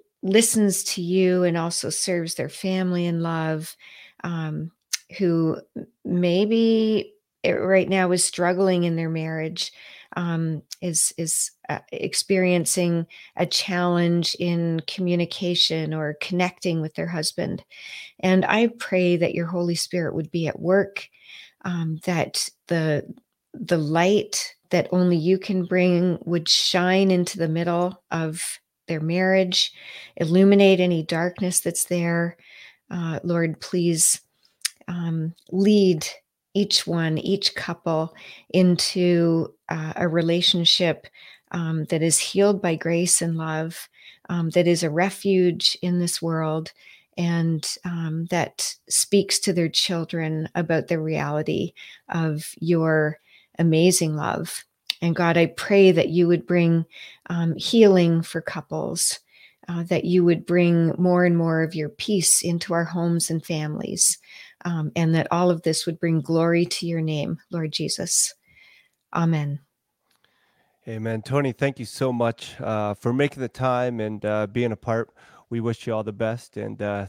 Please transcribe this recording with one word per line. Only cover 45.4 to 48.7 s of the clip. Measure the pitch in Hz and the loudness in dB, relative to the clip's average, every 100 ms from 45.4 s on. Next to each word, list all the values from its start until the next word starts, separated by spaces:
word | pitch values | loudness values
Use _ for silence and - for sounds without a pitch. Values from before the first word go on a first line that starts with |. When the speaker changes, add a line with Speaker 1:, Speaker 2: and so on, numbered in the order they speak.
| 180 170 - - | 4 2 -2 -2
Speaker 1:
in | 180 175 | -2 0
this | 175 - | 0 -2
world, | 165 160 156 160 160 - - - _ - | -2 -2 0 -2 -6 -14 -20 -20 _ -4
and, | 170 170 165 160 - - | 0 2 2 0 -4 -8
um, | 180 170 165 160 170 | -8 -6 -6 -6 -4
that | 175 - - - | -2 -2 -4 -8